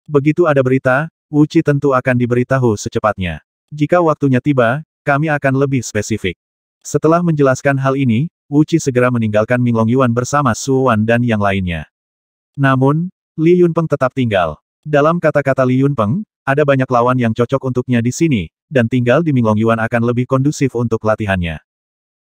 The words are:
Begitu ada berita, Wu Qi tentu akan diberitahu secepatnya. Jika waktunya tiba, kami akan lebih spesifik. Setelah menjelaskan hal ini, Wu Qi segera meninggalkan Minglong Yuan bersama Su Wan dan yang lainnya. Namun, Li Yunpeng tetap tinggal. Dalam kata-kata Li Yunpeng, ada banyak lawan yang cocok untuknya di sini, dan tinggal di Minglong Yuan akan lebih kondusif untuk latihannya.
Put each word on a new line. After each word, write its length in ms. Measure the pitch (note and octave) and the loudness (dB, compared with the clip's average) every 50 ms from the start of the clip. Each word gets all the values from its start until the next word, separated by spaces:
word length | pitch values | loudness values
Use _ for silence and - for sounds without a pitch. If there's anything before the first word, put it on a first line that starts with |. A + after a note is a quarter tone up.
| _ - | _ -2
Begitu 400 | D3 C#3+ C3+ D3+ D3 - F3 D#3 | -2 0 0 0 2 2 2 2
ada 160 | C#3+ C#3 B2+ | 2 2 2
berita, 400 | B2+ C3 C3+ - C3+ B2+ C#3 D#3+ E3 _ _ _ - | 2 0 0 0 0 0 0 -2 -6 _ _ _ -4
Wu 160 | D3 D3 D3+ | 0 0 2
Qi 160 | - - E3 | 2 2 0
tentu 320 | D#3 D3 C#3+ C#3 - C#3+ C3 | 0 0 0 0 0 0 0
akan 240 | B2+ - C3 B2 | 0 0 0 0
diberitahu 560 | B2 B2 A#2 B2 B2 B2 - C3 C3 B2 A#2 G#2 - | 0 0 0 0 -2 0 0 0 0 2 0 0 -2
secepatnya. 640 | - - - A#2 - G#2+ G2+ - F#2 F2 D#2 D2 _ _ _ _ _ - | -4 -6 -6 -2 -2 -2 -2 -2 -4 -6 -6 -8 _ _ _ _ _ -12
Jika 320 | D3 D3+ D3 - F3 F3+ | -6 -4 -2 0 2 2
waktunya 400 | E3+ D#3+ D3 - C#3+ C#3 B2+ B2 | 2 2 0 0 0 0 0 0
tiba, 400 | - D3 C#3+ C3 A#2 A2+ C3 D#3 D#3+ _ _ _ - | 0 0 0 2 2 0 0 -4 -8 _ _ _ -4
kami 240 | C#3+ C#3 C#3 D#3 D#3+ | -2 -2 0 0 -2
akan 240 | D3 C#3+ - C3+ C3 | -2 -2 -2 0 0
lebih 320 | C3+ C#3+ C3+ C3+ B2 - | 0 0 0 0 -2 -4
spesifik. 480 | - - G#2+ G#2 - A2 G2+ - F#2 E2+ _ _ _ _ _ _ _ _ _ | -4 -6 -4 -4 -4 -4 -4 -4 -6 -8 _ _ _ _ _ _ _ _ _
Setelah 400 | - - - C#3+ - D#3 E3 F3 | -10 -6 -4 0 2 2 2 2
menjelaskan 560 | F3 E3+ D#3+ D3 C#3 C3+ C3 - - C#3 C#3 | 2 0 2 2 2 2 2 0 0 -2 -2
hal 160 | C3+ C3+ C3+ C3+ | 0 0 -2 0
ini, 400 | C#3 C3+ B2 A2 A#2 D#3 E3+ _ _ _ - | 0 0 0 0 0 -2 -4 _ _ _ -2
Wu 160 | C#3+ D3+ D3+ | 0 0 0
Qi 160 | - E3 D#3 | 2 0 -2
segera 320 | - C#3 B2 B2 B2 B2+ B2 | 0 0 0 0 0 2 0
meninggalkan 480 | A#2 A2 G#2+ G#2 G#2+ A2 - B2 B2 | 0 -2 0 0 0 0 0 0 0
Minglong 320 | B2 A#2+ A#2 A2+ A2+ A2 B2 | 0 0 2 2 2 2 2
Yuan 160 | C3+ C3 A#2+ | 2 2 0
bersama 480 | A#2 B2 B2 - - D3 C#3+ B2 G#2+ | 0 -2 -2 -2 -2 0 0 0 -2
Su 320 | - - C#3 C3 C3 C3+ B2+ | -2 -2 -2 0 0 2 2
Wan 160 | A2+ G#2+ A2 | 2 0 2
dan 160 | A2+ A#2 A#2+ | 0 0 0
yang 160 | B2 A#2+ A2 | 0 0 0
lainnya. 480 | G#2 G2+ G2 G2 G2 F#2 F2 E2+ D#2 D2 - _ _ _ _ _ _ _ _ _ _ _ _ - | 0 0 -2 -2 -2 -4 -4 -6 -6 -8 -12 _ _ _ _ _ _ _ _ _ _ _ _ -6
Namun, 560 | C#3+ C#3 C3+ C3+ C3 C3 C#3 D3+ D#3+ F3 F#3 - _ _ _ - | -2 0 0 2 2 2 0 0 0 -4 -6 -10 _ _ _ -6
Li 240 | D#3+ D#3 E3+ F3+ F3+ | 0 2 2 4 4
Yunpeng 240 | F3 E3+ D#3+ E3 E3 | 4 2 2 -2 -2
tetap 320 | - D3+ - C3 B2+ - | -2 -2 -2 -2 -2 -2
tinggal. 400 | C#3 B2+ A2+ G2+ F#2 E2+ D#2 D2+ - _ _ _ _ | -2 -2 0 0 0 0 -2 -4 -10 _ _ _ _
Dalam 400 | - D3+ D3 C#3+ D3 D#3+ E3+ F3 | -6 -2 0 2 2 2 2 0
kata-kata 400 | - D3+ C#3+ D3 C#3 C#3 C3 C3+ | 0 0 0 0 0 0 0 0
Li 240 | C3 B2+ B2+ C3 C3+ | 0 0 2 2 0
Yunpeng, 400 | C#3+ C#3+ - G#2+ G2+ D3 G#3 G#3+ _ _ _ | 0 0 0 0 0 -2 -4 -6 _ _ _
ada 240 | - C3+ C3+ D3 D3+ | -4 -2 0 0 2
banyak 240 | C#3 C#3 C3+ C3 - | 2 2 0 0 0
lawan 320 | B2+ A#2+ A#2 B2 B2+ B2+ | 2 2 2 2 2 0
yang 160 | A#2+ A2+ A2 | 0 0 0
cocok 320 | - A#2+ - C3+ C3+ - C3 | 0 -2 -2 -2 -4 -4 -4
untuknya 320 | B2+ B2+ - - B2 A#2 | -4 -4 -2 -2 -2 0
di 80 | A2+ B2 | 0 -2
sini, 400 | - - E3 E3 C3+ G2+ E2 - _ _ _ | -2 0 0 0 0 0 -2 -6 _ _ _
dan 240 | - D#3 B2+ A#2 A#2 | -4 0 0 0 2
tinggal 320 | C3+ B2+ A#2+ A#2+ B2+ D#3 | 0 0 2 2 2 2
di 80 | F3 D#3 | 2 0
Minglong 320 | C#3 B2 A#2 G#2+ G#2+ G#2 | 0 2 2 2 2 2
Yuan 160 | A2+ A2+ A2+ | 2 0 0
akan 320 | A2+ A2+ A2+ - A#2 A#2 A#2+ | 0 -2 -2 -2 -2 0 0
lebih 160 | A#2+ A#2+ B2+ | -2 -2 -2
kondusif 480 | - C3+ C3 C3+ D3+ - - C#3+ B2+ - | 0 0 0 0 0 -2 -2 -2 -2 -2
untuk 320 | A#2 B2 A2+ A2+ A2 - | -2 -2 -2 -2 -2 0
latihannya. 560 | A2 G#2+ - A2 G2 F#2+ F2+ F2 E2 D#2 D2+ _ _ _ _ _ _ _ _ _ _ _ _ | 0 -2 0 -2 -2 -2 -2 -2 -6 -8 -10 _ _ _ _ _ _ _ _ _ _ _ _